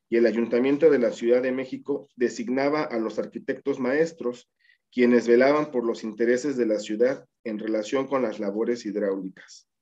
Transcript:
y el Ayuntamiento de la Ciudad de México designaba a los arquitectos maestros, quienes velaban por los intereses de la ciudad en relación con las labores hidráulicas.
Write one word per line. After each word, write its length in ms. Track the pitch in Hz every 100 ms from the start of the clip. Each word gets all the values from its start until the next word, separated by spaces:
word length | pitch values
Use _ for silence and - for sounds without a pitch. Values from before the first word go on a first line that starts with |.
| -
y 80 | 117
el 100 | 117
Ayuntamiento 640 | 110 117 120 135 143 160
de 80 | 135
la 140 | 110
Ciudad 280 | - 120 123
de 120 | 131
México 560 | 131 127 131 - 139 - -
designaba 680 | 117 120 113 131 143 151
a 160 | 147 117
los 220 | 110 -
arquitectos 580 | - - - - 135 135
maestros, 720 | 123 147 165 - 120 120 _ _ _ _ _
quienes 380 | 123 123 120 113
velaban 420 | 120 135 131 -
por 140 | 123
los 180 | 113 110
intereses 540 | 113 98 117 123 147 127
de 100 | 110
la 140 | 104
ciudad 440 | 104 107 123 143 - _
en 160 | 117 104
relación 480 | 110 110 107 135 135
con 140 | 135
las 180 | 117 104
labores 440 | 101 104 117 120 107
hidráulicas. 840 | 101 101 98 92 - - - _ _